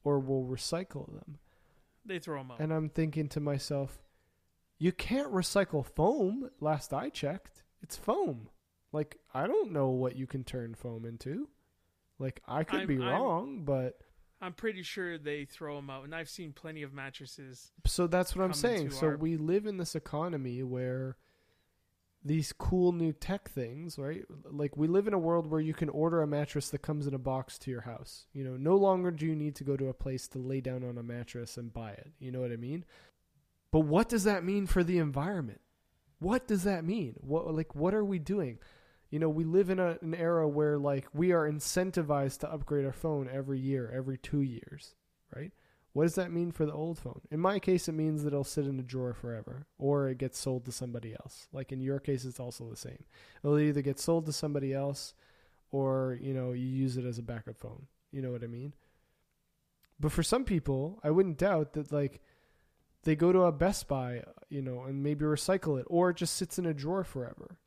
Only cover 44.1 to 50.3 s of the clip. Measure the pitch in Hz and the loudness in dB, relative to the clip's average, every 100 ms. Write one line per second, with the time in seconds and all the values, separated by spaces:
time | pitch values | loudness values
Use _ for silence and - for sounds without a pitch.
44.1 | 131 - 147 139 117 - 143 - _ _ | -6 -2 0 0 -2 -12 -16 -18 _ _
45.1 | _ _ - 165 _ _ _ _ 139 165 | _ _ -12 -12 _ _ _ _ 2 2
46.1 | 170 175 170 175 - 151 151 160 165 127 | 2 -2 -2 -2 0 -2 0 -6 -6 -10
47.1 | - - 151 185 202 190 180 - 156 156 | -12 -6 0 2 2 4 2 2 0 0
48.1 | 151 147 143 139 - 139 131 123 131 123 | 2 0 0 0 -2 -2 -2 -4 -4 -4
49.1 | 117 120 117 107 127 147 - 139 143 139 | -6 -8 -8 -10 -12 -14 -2 2 4 2
50.1 | 127 131 | 0 -4